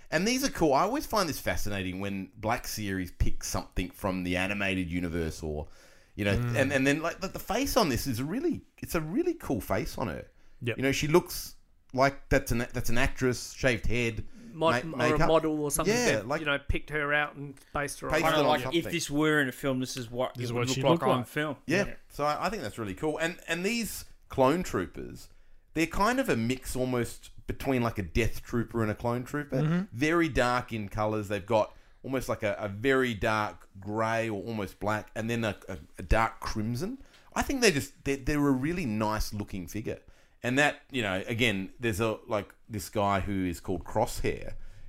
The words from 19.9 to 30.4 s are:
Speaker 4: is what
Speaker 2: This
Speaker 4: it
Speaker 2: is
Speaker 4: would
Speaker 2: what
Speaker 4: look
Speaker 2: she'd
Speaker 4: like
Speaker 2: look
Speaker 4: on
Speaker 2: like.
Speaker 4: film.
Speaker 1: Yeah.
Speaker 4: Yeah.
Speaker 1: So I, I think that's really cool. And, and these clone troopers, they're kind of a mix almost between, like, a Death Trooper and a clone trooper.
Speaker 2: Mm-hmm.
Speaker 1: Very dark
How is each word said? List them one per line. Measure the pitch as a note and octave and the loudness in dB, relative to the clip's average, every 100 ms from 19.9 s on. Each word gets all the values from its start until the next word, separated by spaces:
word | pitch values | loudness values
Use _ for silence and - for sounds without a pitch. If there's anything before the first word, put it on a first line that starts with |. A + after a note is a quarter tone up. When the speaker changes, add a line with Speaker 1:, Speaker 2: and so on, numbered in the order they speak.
| C3+ | -6
Speaker 4:
is | A2+ | -8
what | A#2+ B2+ | -4 -4
Speaker 2:
This | A#2+ | -4
Speaker 4:
it | |
Speaker 2:
is | A#2+ | -4
Speaker 4:
would | A#2+ | -2
Speaker 2:
what | A#2+ | 0
Speaker 4:
look | |
Speaker 2:
she'd | C3 | 0
Speaker 4:
like | C3+ | 2
Speaker 2:
look | - | 4
Speaker 4:
on | C3 B2+ | 4 0
Speaker 2:
like. | A#2 | 0
Speaker 4:
film. | D3+ D3+ C#3 | -4 -4 -6
Speaker 1:
Yeah. | - F3 G3 | -2 0 0
Speaker 4:
Yeah. | - - | -6 -14
Speaker 1:
So | - | -4
I, | D3 D3+ F3 | -2 0 -2
I | |
think | G#3 | -4
that's | A2+ - | -8 -6
really | G#2 | -6
cool. | F#2 D#3 D#3 | -2 -4 -2
And, | E3 F3+ - | -2 -4 -6
and | E3+ | -2
these | F#3+ A#3 G#3 - - - - | 0 -2 -4 -6 -12 -20 -8
clone | - C3 E3+ | 4 4 4
troopers, | - A2+ E2 C2+ B1+ B1+ - - - - _ | 0 -2 -4 -6 -12 -12 -18 -20 -20 -20 _
they're | D#3 D#3+ | -2 0
kind | - G#3 C4 | 2 2 2
of | A#3 | 2
a | B2+ | 2
mix | A2+ B2+ - B2+ | 2 -2 -2 -2
almost | B2+ B2 A2+ - - - - | 0 0 -2 -6 -18 -18 -10
between, | - C3+ C3 | -6 0 2
like, | A2+ A2 | 2 -2
a | |
Death | F2+ - A2 - | -2 2 2 0
Trooper | - A#2+ A2 A#2 | -2 -2 -2 -2
and | G#2+ | -2
a | |
clone | G#2 A#2+ B2 | 0 -2 -2
trooper. | B2+ D3 C#3+ C3+ | -2 -6 -2 0
Speaker 2:
Mm-hmm. | D3+ F3 G#3 | 2 0 -2
Speaker 1:
Very | A#2 D3+ E3+ E3 | 0 2 4 2
dark | C3 | 4